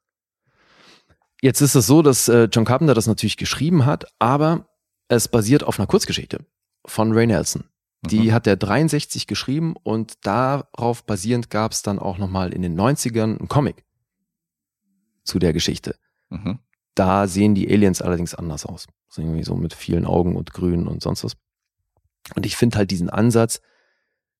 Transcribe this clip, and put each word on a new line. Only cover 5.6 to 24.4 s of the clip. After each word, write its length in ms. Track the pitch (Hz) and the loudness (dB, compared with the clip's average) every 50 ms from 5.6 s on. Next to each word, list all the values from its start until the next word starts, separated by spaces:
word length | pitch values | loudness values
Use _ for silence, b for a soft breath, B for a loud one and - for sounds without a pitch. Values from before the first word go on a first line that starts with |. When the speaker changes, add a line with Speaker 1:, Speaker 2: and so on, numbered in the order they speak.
| - | 2
Speaker 1:
auf 140 | - - - | 0 -2 -2
einer 100 | 101 - | -2 0
Kurzgeschichte 580 | - 214 - - - - - - - - - - _ _ _ _ _ _ _ | 0 0 0 0 -6 -8 -6 -8 -10 -12 -12 -16 _ _ _ _ _ _ _
von 260 | - - - 110 110 110 | -12 -4 -2 0 2 2
Ray 140 | 113 117 | 2 2
Nelson. 380 | 117 107 82 76 - - - - - _ _ _ _ _ _ - | 2 2 0 0 -2 -6 -8 -10 -12 _ _ _ _ _ _ -6
Die 240 | 85 98 107 113 113 | -2 0 2 2 4
Speaker 2:
Mhm. 40 | 113 | 2
Speaker 1:
hat 140 | 120 - | 2 2
der 100 | 110 98 | 2 2
dreiundsechzig 720 | 92 107 98 101 127 156 160 151 147 - - - 120 - | 2 0 -2 0 0 2 0 0 -2 -4 -6 -10 -10 -8
geschrieben 480 | - 104 - - - 131 156 165 165 165 - | -8 -8 -8 -6 -4 -4 -4 -2 -4 -6 -6
und 340 | _ - 110 113 110 - - - _ | _ -6 -4 -4 -4 -6 -10 -8 _
darauf 840 | 101 98 117 131 131 139 139 - - _ - 120 120 120 - - | -2 0 0 0 0 -2 -4 -6 -10 _ -4 -4 -4 -4 -4 -4
basierend 460 | - 107 95 87 113 123 120 117 - | -6 -6 -4 -2 -2 -2 -2 -2 -4
gab's 320 | - 107 110 110 - - - | -4 -2 -2 -2 -4 -6 -4
dann 160 | 107 101 95 | -4 -4 -4
auch 200 | - 98 92 87 | -4 -6 -6 -6
nochmal 340 | 101 92 92 92 92 90 - | -6 -4 -2 -4 -4 -4 -4
in 100 | - 90 | -6 -6
den 120 | 87 82 | -4 -2
neunzigern 640 | 82 101 123 147 - - 127 113 113 110 110 110 - | 0 2 0 0 0 -4 -4 -2 -2 -2 -2 -4 -6
einen 100 | - 90 | -8 -2
Comic 360 | - 147 143 101 - - _ _ _ _ _ _ _ _ _ _ _ _ _ _ _ _ _ _ _ _ _ _ _ _ _ _ _ _ _ | 0 0 0 0 -4 -8 _ _ _ _ _ _ _ _ _ _ _ _ _ _ _ _ _ _ _ _ _ _ _ _ _ _ _ _ _
zu 140 | - - 98 | -6 -4 0
der 140 | 87 87 80 | 0 0 0
Geschichte. 440 | 85 - - - - - - - - _ _ _ _ _ _ | 0 -2 -4 -4 -6 -8 -12 -12 -12 _ _ _ _ _ _
Speaker 2:
Mhm. 280 | - 82 98 95 101 131 - _ _ _ _ _ _ | -14 -10 -8 -8 -8 -8 -12 _ _ _ _ _ _
Speaker 1:
Da 320 | - 98 92 95 98 101 | 0 2 2 2 2 0
sehen 280 | 98 90 98 104 107 104 | 0 0 2 2 4 4
die 140 | 98 - - | 2 2 0
Aliens 340 | 92 107 104 98 90 - 90 | 2 4 4 4 2 0 -2
allerdings 320 | 90 90 85 87 80 - | -4 -2 -2 -4 -6 -8
anders 320 | - 87 82 76 73 - | -10 -10 -10 -10 -10 -10
aus. 200 | - 85 82 - - _ _ _ _ | -12 -14 -14 -18 -20 _ _ _ _
So 140 | - - 80 | -12 -8 -6
irgendwie 220 | 80 80 80 - | -6 -4 -6 -4
so 100 | 78 87 | -4 -4
mit 180 | 90 87 80 - | -4 -4 -6 -8
vielen 300 | - - - - 85 87 | -10 -6 -4 -2 -2 0
Augen 320 | 85 87 87 87 90 87 | 0 0 0 0 0 -2
und 160 | 90 82 - - | -4 -6 -8 -8
grün 340 | - 90 90 87 85 82 - | -4 -2 -2 0 0 -2 -4
und 140 | 82 85 - | -6 -6 -6
sonst 200 | - 92 - - | -6 -6 -6 -8
was. 120 | 110 - - _ _ _ _ _ _ _ _ _ _ _ _ _ _ _ _ _ - - | -10 -12 -12 _ _ _ _ _ _ _ _ _ _ _ _ _ _ _ _ _ -10 -8
Und 120 | - 101 | -6 -6
ich 100 | 107 - | -6 -2
find 200 | - 120 120 113 | 0 0 0 2
halt 140 | 107 101 90 | 0 0 0
diesen 200 | 98 87 87 85 | 0 -4 -4 -4
Ansatz, 500 | - 92 110 120 113 117 113 113 - - - _ _ _ _ _ _ _ _ _ _ _ _ _ _ _ | -2 0 0 2 4 2 2 2 -2 -8 -12 _ _ _ _ _ _ _ _ _ _ _ _ _ _ _